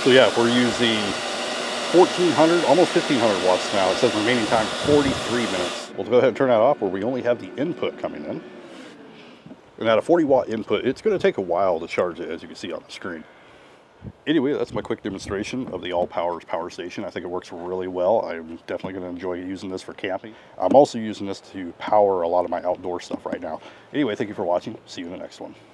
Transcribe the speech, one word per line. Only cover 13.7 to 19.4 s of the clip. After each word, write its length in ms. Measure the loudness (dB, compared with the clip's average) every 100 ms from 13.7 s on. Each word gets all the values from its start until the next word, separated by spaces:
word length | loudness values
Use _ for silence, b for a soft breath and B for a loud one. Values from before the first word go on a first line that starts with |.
| B B _ -20 -14 0
Anyway, 280 | 2 2
that's 180 | 0 -2
my 100 | -6
quick 220 | -6 -6
demonstration 640 | -6 -8 -6 -6 -4 -6 -6
of 80 | -8
the 100 | -4
All 160 | -2 -2
Powers 380 | -2 -4 -4 -6
power 240 | -8 -6
station. 340 | -10 -12 -8
I 60 | -8
think 160 | -8 -8
it 20 |
works 240 | -8 -10
really 380 | -12 -8 -6 -4
well. 320 | -2 2 2
I'm 340 | 0 -8 -10 -14 -10
definitely 280 | -8 -8
gonna 160 | -8 -10
enjoy 240 | -8 -6
using 360 | -6